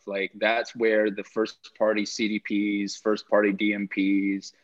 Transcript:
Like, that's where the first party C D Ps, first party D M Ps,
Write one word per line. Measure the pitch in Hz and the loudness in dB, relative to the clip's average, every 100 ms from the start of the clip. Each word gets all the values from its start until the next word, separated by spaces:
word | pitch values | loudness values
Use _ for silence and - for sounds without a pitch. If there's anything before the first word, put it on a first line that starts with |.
| - | -8
Like, | 98 95 104 | -4 -4 0
that's | 107 113 117 120 | 0 2 -2 0
where | 113 107 107 | 2 4 2
the | 101 | -2
first | 98 - 110 - - - | -8 -2 -2 -4 -20 0
party | 107 107 104 | 2 2 -2
C | - 107 107 | -2 -2 -2
D | - 101 104 101 101 | -2 -2 0 -2 -4
Ps, | - | -4
first | 110 104 - | -2 -2 2
party | 104 104 | 2 4
D | 98 104 | 2 0
M | 104 101 | -2 -4
Ps, | - 98 98 98 98 - - | -2 0 2 0 -4 -6 -20